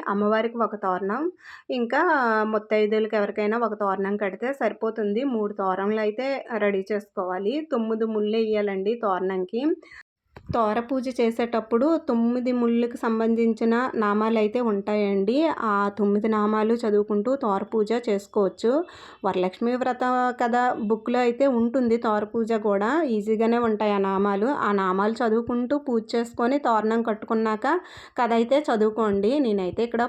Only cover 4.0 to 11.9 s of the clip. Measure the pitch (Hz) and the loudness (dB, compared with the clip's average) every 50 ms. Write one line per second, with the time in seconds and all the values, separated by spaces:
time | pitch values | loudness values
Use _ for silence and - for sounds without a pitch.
4 | 196 196 202 208 220 190 185 196 233 254 277 269 254 208 208 - - 226 220 226 | -2 -2 -2 -2 -2 -4 -4 -4 -6 -6 -4 -2 -2 -2 -2 -2 -4 -4 -2 -2
5 | 214 208 202 226 277 285 247 220 208 208 208 208 196 190 185 185 196 208 214 220 | -2 -2 -2 -2 -2 -2 -2 -2 -2 -4 -4 -2 -2 0 0 0 0 0 0 0
6 | 214 214 208 233 254 269 277 - - - 240 208 208 202 196 190 190 - 214 202 | -2 -2 -2 -4 -4 -4 -4 -6 -6 -6 -4 -2 0 0 0 0 -2 -2 -4 -6
7 | 208 - _ 214 180 180 180 185 196 202 269 311 311 320 269 240 220 220 226 220 | -6 -6 _ -6 -4 -4 -4 -4 -2 -2 -2 -4 -4 -4 -2 -2 -2 -2 -2 -2
8 | 226 220 220 214 208 208 214 226 226 214 214 208 208 202 196 190 190 202 240 233 | -2 -2 -2 -2 -2 0 0 0 0 0 0 0 0 -2 -2 -2 -2 -2 -2 -2
9 | 233 202 185 180 185 190 190 185 180 185 - 233 277 311 370 339 - - - - | 0 -2 0 0 -2 -2 -2 -2 -4 -4 -4 -2 -2 0 -2 -2 -6 -14 -20 -20
10 | - _ _ _ _ _ _ - - - - 240 226 208 214 240 233 233 277 262 | -20 _ _ _ _ _ _ -20 -10 -4 -2 0 0 2 0 -2 -2 -2 -4 -4
11 | 240 262 247 - 240 226 226 - 240 233 240 226 220 - 233 233 269 320 | -4 -4 -2 0 0 0 0 0 -2 -2 -2 -4 -2 0 0 2 2 2